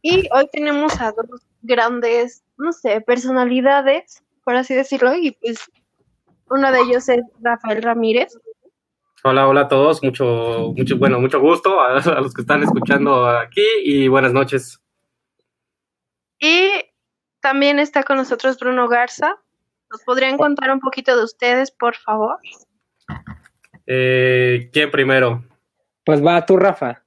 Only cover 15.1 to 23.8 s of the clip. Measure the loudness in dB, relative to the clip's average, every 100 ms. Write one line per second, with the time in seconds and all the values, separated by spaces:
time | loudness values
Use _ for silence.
15.1 | _ _ _ _ _ _ _ _ _ _
16.1 | _ _ _ 0 2 2 -2 -8 _ _
17.1 | _ _ _ -2 0 2 2 0 -2 -2
18.1 | -2 -2 -2 -4 -4 -4 -2 0 0 -2
19.1 | -2 -4 -4 _ _ _ _ _ -18 -4
20.1 | -2 0 0 0 0 -2 -2 -2 -6 0
21.1 | 0 0 -2 0 0 -2 _ -4 -4 -6
22.1 | -4 -4 -6 -14 -20 _ _ _ _ _
23.1 | -16 -14 -20 _ _ _ _